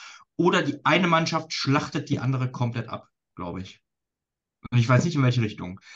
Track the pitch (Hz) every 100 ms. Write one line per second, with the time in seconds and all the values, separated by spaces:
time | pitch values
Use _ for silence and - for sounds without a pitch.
0 | - - - - 175 185 139 135 135 170
1 | 180 165 165 160 160 - 143 143 - 160
2 | 147 135 127 131 127 - 117 120 - -
3 | - _ _ - 90 90 95 - _ _
4 | _ _ _ _ _ _ - 123 117 127
5 | 170 147 127 123 110 - 90 95 -